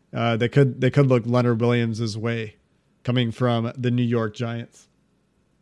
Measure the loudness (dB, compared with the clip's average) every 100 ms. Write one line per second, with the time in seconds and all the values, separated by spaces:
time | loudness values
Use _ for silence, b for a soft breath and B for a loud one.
0 | b -4 -2 0 2 4 2 2 0 2
1 | 4 4 2 0 2 2 2 2 0 -2
2 | -6 -6 -6 -6 -8 -14 _ _ _ _
3 | -4 -2 -2 0 0 0 -2 -4 -2 0
4 | 0 0 -2 -6 -8 -8 -12 _ _ _
5 | _ _ _ _ _ _